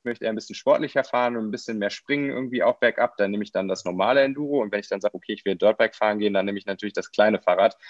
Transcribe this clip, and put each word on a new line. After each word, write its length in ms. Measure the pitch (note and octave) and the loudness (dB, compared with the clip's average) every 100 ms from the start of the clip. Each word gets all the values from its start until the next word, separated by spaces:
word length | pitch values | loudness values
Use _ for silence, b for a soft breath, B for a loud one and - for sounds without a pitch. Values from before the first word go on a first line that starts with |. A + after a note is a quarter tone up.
möchte 220 | A#2+ A2+ A2+ | -10 -6 -6
eher 60 | |
ein 40 | G#2+ | -6
bisschen 200 | - G#2+ | -8 -4
sportlicher 480 | - D3+ D3+ C#3 | 2 2 0 -2
fahren 340 | - B2 B2 A#2+ | -2 0 0 -2
und 80 | G#2+ | -4
ein 60 | |
bisschen 260 | G#2 - A2 | -6 -8 -4
mehr 140 | G2+ | -4
springen 400 | - - C#3+ C#3 | -4 -4 -2 -2
irgendwie 320 | B2 C3 B2 | -4 -4 0
auch 160 | G2+ A#2+ | 0 2
bergab", 380 | A#2 - A#2+ - | 0 2 -2 0
dann 120 | G2+ | -2
nehme 140 | G#2 | -2
ich 80 | G2+ | -4
dann 160 | - F#2+ | -4 -2
das 180 | F#2 F2+ | -4 -4
normale 360 | F2+ G2+ C3+ | 0 2 4
Enduro. 420 | C#3 C#3 D3 C#3+ | 2 0 -2 -2
Und 80 | G#2+ | 0
wenn 80 | G#2 | -4
ich 100 | - | -4
dann 100 | G2+ | -4
sage, 140 | G2+ | -4
"Okay, 200 | F#2 - | -6 -8
ich 120 | G#2 G2 | -6 -4
will 100 | F#2 | 2
Dirtbike 380 | G2+ A2 A2+ | 2 4 0
fahren 240 | - G#2+ G#2+ | 2 0 2
gehen", 160 | G#2 | 0
dann 140 | G2 G2 | 0 0
nehme 100 | G2+ | -4
ich 80 | G2+ | -6
natürlich 280 | F#2+ G#2 | -6 -6
das 180 | G2 - | -6 -4
kleine 280 | - G#2 G#2+ | 2 4 2
Fahrrad, 380 | - F2+ G#2+ - B | 2 4 4 2 B